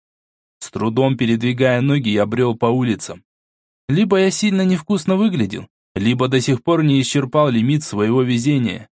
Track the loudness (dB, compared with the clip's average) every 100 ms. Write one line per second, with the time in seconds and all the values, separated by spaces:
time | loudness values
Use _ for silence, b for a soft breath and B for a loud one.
0 | _ _ _ _ _ _ -10 -4 -2 2
1 | 0 0 0 0 0 0 0 2 0 0
2 | 0 0 0 0 -2 0 0 0 0 -2
3 | -6 -12 _ _ _ _ _ _ -4 -2
4 | 2 2 2 0 0 0 0 0 0 -2
5 | 0 0 0 0 -4 -4 -12 _ _ -2
6 | 0 0 2 0 0 -2 0 2 2 2
7 | 0 -2 0 0 2 2 0 0 -2 -2
8 | 0 2 2 0 0 0 -2 -4 -12